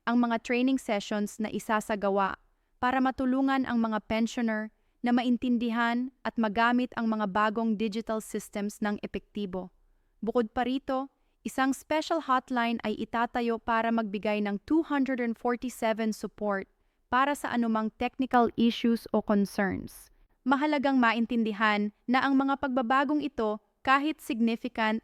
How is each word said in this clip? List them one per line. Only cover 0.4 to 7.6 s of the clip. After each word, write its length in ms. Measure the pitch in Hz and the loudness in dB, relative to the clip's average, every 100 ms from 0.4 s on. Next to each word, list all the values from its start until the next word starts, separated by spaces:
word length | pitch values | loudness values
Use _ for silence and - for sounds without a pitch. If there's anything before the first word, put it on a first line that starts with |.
training 400 | - 240 254 269 | 0 0 2 0
sessions 560 | - 208 - 208 208 - | 0 -4 -2 -4 -4 -4
na 160 | 214 | -6
isasagawa 880 | 214 - 214 - 214 202 196 190 - _ _ _ _ | -6 -2 -2 -2 -2 0 0 0 -4 _ _ _ _
para 160 | 247 262 | 0 2
matulungan 720 | 262 262 262 262 269 269 262 | 0 0 0 2 2 0 0
ang 80 | 240 | 0
mga 240 | 226 214 - | 0 -2 -2
pensioner 640 | 220 226 - 233 214 214 - _ _ | -2 0 -2 -2 -2 -6 -14 _ _
na 80 | 240 | 0
maintindihan 960 | 240 247 240 254 240 233 226 233 240 254 - | 2 2 0 0 0 0 0 0 0 -4 -6
at 160 | - - | -6 -2
magamit 480 | 220 202 233 247 247 - | 0 2 2 2 0 -2
ang 160 | 226 | -2
mga 160 | 220 208 | 0 0
bagong 480 | 196 214 214 | 2 0 0